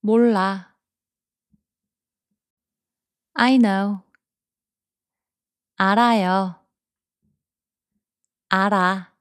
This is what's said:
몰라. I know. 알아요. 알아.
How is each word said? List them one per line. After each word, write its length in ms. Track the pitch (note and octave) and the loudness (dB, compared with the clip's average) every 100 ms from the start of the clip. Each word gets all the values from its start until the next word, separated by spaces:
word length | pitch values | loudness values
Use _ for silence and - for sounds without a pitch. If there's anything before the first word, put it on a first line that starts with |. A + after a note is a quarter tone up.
몰라. 720 | G#3 A3+ A#3+ G#3 F#3+ G3 F3+ _ _ _ _ _ _ _ _ _ _ _ _ _ _ _ _ _ _ _ _ _ _ _ _ _ _ | 0 2 2 2 -2 -6 -12 _ _ _ _ _ _ _ _ _ _ _ _ _ _ _ _ _ _ _ _ _ _ _ _ _ _
I 240 | - A#3+ C4 | -2 2 4
know. 460 | A3+ F#3+ G3+ G3 _ _ _ _ _ _ _ _ _ _ _ _ _ _ _ _ _ _ | 2 0 -4 -8 _ _ _ _ _ _ _ _ _ _ _ _ _ _ _ _ _ _
알아요. 880 | F#3+ G#3 A#3+ A3+ F#3 F#3 F#3+ E3+ _ _ _ _ _ _ _ _ _ _ _ _ _ _ _ _ _ _ _ | 0 2 2 2 0 -2 -4 -8 _ _ _ _ _ _ _ _ _ _ _ _ _ _ _ _ _ _ _
알아. 680 | F#3+ G3 G3+ F3+ F#3+ F3+ _ | -2 0 0 -2 -4 -10 _